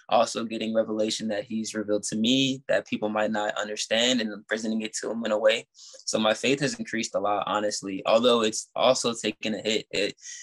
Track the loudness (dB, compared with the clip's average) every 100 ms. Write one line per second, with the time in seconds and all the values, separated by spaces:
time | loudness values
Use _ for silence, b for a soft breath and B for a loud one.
0 | B 2 4 0 -6 -4 0 0 0 0
1 | 0 -2 -2 -4 -4 -6 -4 -4 -2 -2
2 | 0 0 4 4 2 -2 -2 -2 0 -4
3 | -2 0 0 0 -2 -4 -6 -6 0 2
4 | 2 2 -2 -6 -6 -4 -2 -2 -4 -6
5 | -6 -4 0 4 4 4 -2 B B B
6 | -4 2 2 2 2 2 0 -2 -6 -4
7 | -2 -2 0 0 0 0 0 -4 -6 -4
8 | 2 4 6 4 2 -2 -6 2 4 4
9 | 0 -2 -6 -4 -6 -2 -2 -2 -2 -2
10 | -2 -4 B B